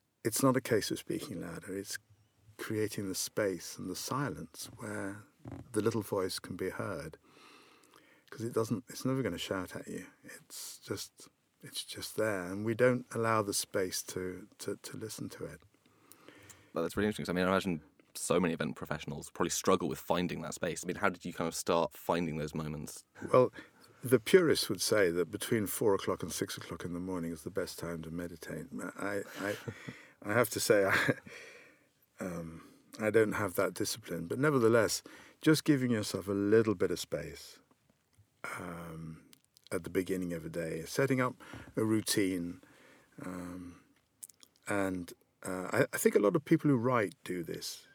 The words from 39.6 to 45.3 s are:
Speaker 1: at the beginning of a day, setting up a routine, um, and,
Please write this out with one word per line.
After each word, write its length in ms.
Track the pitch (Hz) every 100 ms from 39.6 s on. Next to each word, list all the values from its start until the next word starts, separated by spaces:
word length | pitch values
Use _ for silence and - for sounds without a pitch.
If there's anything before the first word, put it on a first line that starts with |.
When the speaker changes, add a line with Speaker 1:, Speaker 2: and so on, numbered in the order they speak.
| -
Speaker 1:
at 100 | 92
the 80 | 87
beginning 420 | 95 90 92 90
of 100 | 82 82
a 40 |
day, 340 | 82 80 82 80
setting 340 | - 139 131
up 140 | 127 - - - - -
a 60 |
routine, 760 | 110 110 - 110 95 92 85 90 - - - - _ - 87
um, 480 | 90 87 90 87 85 _ _ _ _ - _ - _ -
and, 440 | 101 95 92 87 - _